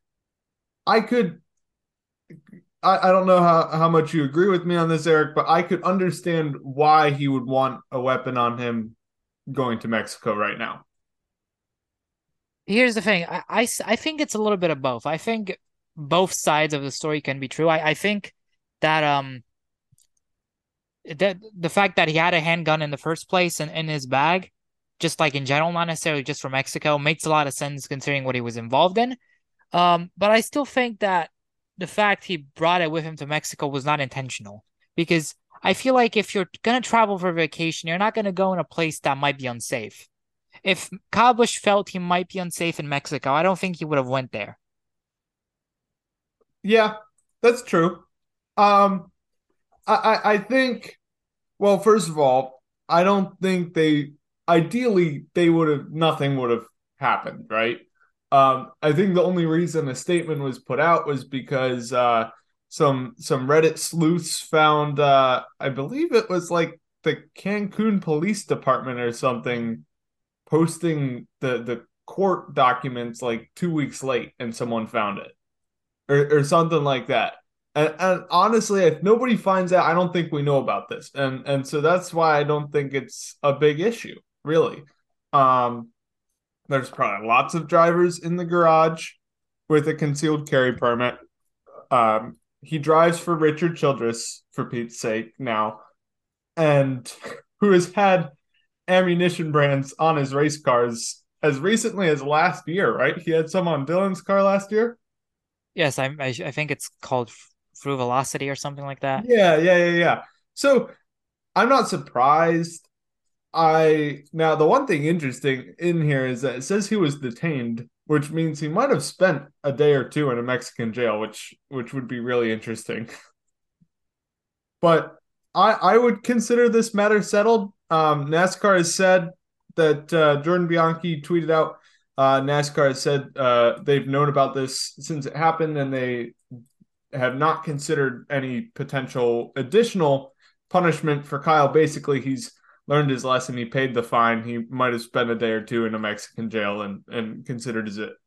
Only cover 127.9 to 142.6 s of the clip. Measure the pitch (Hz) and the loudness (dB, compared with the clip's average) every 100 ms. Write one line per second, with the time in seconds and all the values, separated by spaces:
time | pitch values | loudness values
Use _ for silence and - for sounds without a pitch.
127.9 | 160 156 147 143 160 185 - 208 185 170 | 2 2 0 0 0 0 2 2 2 2
128.9 | - 190 185 170 - _ _ _ - 156 | 2 4 4 2 -10 _ _ _ 2 2
129.9 | 147 - 170 151 143 151 180 175 170 165 | 2 0 2 4 2 0 0 2 2 2
130.9 | 165 175 156 147 175 156 165 151 - _ | 0 -4 -6 -2 -2 2 2 0 -4 _
131.9 | _ _ - 135 135 135 147 143 - 139 | _ _ 0 2 2 2 0 0 2 2
132.9 | 131 151 139 131 135 127 120 117 - 143 | 2 -2 -2 -4 -2 2 4 4 2 0
133.9 | 139 139 139 147 139 135 139 131 - - | 0 0 0 2 2 0 0 -6 -6 -10
134.9 | - 143 156 139 147 160 160 156 151 135 | -12 -10 -8 -8 -2 0 0 -2 -4 -4
135.9 | 131 127 123 117 - _ 123 117 _ _ | -4 -4 -6 -8 -16 _ -20 -20 _ _
136.9 | _ _ 139 127 131 156 - 165 143 - | _ _ -4 -2 0 0 0 -6 -8 -2
137.9 | 147 135 123 - 139 131 120 117 - 139 | 0 -2 -4 -6 -6 -4 -6 -8 -12 -6
138.9 | 139 127 135 120 117 117 135 127 208 233 | -6 -4 0 0 0 -4 -8 0 2 2
139.9 | 190 151 139 - _ _ _ _ 180 170 | 0 2 0 -2 _ _ _ _ 2 2
140.9 | 147 156 143 - 139 165 156 139 156 151 | 0 -2 -2 -4 -4 2 4 4 4 2
141.9 | - - 139 135 127 - _ | 0 -2 -2 -2 -6 -8 _